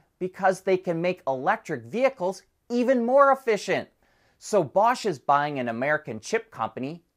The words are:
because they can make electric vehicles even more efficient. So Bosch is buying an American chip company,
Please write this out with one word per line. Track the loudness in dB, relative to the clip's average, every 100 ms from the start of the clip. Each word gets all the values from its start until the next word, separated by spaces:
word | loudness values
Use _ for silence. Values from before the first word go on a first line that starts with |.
| _ -10
because | -10 -2 0 0
they | 0 0
can | 0 -2
make | -2 -4 -6
electric | -4 -2 -4 -4 -10
vehicles | -8 0 0 0 -6 -6 _ _ -6
even | 0 2 2
more | 4 6 6
efficient. | 4 0 -2 0 -4 -4 _ _ _ _ _
So | -2 0
Bosch | 2 2 2 2
is | -4 -4
buying | 2 2 2 -4
an | -4
American | -2 -2 -2 -4 -12
chip | -6 -6 -6
company, | -8 -8 -6 -10 -12 _